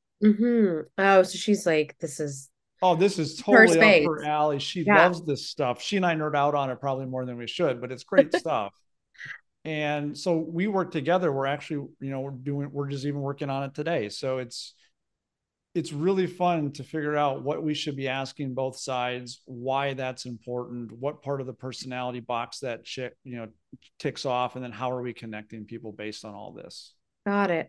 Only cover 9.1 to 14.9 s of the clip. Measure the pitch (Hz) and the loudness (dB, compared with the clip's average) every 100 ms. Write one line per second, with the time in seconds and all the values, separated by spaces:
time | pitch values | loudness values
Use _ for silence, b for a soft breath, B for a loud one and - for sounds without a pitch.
9.1 | B B B _ _ 151 156 147 147 147 | B B B _ _ -8 -4 -2 -2 -4
10.1 | - 185 165 160 165 208 190 180 160 135 | -4 0 0 0 -2 0 0 -2 -2 2
11.1 | 185 180 135 135 143 - 147 139 - 135 | 2 2 0 -2 -2 -4 -8 -8 -10 -8
12.1 | 135 139 131 135 143 143 143 139 139 143 | -6 -8 -8 -6 -4 -4 -6 -4 -4 -4
13.1 | 143 139 139 139 135 139 143 151 165 104 | -4 -6 -4 -4 -4 -4 -6 -2 -2 -2
14.1 | - 135 131 120 - - - _ | -4 -4 -4 -6 -12 -16 -20 _